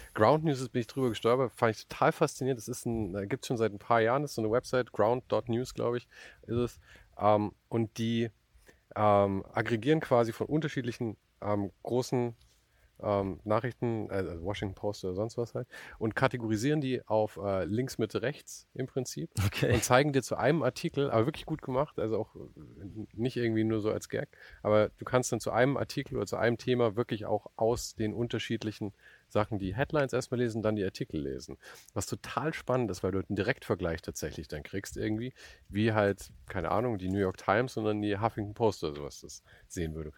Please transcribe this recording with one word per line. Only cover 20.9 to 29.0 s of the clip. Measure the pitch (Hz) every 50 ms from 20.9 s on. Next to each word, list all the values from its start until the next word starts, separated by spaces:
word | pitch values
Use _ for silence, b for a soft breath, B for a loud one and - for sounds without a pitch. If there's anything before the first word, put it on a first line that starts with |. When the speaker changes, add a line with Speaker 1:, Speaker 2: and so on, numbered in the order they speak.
| - 139 139 135
Speaker 1:
aber | 113 113 110
wirklich | 135 151 - -
gut | - 160 147 -
gemacht, | - 127 127 147 151 - -
also | - 110 110 98
auch, | 110 - _
äh, | - - - - - 76 62 58 - - 101 - 107 107 - -
nicht | - 113 131 -
irgendwie | 120 120 117 113 110 110
nur | 110 110 110
so | 104 107 98
als | 101 - -
Gag, | - 110 - - - B B B B B B
aber | 107 107 107 107 - - _
du | -
kannst | - - 127 123 -
dann | - 110
zu | - 110 92
einem | 107 123 135 139
Artikel | 123 113 - - - 135 - 139
oder | 123 107
zu | - - -
einem | 107 117 120 113
Thema | - 123 123 123 120 113 95
wirklich | 107 123 - 127 107 104
auch | - 107 104 - - _
aus | - 110 110 120 113 - - -
den | - 110 107 101
unterschiedlichen | 98 120 117 - 113 - - 120 110 - 110 107 - 110 101 - b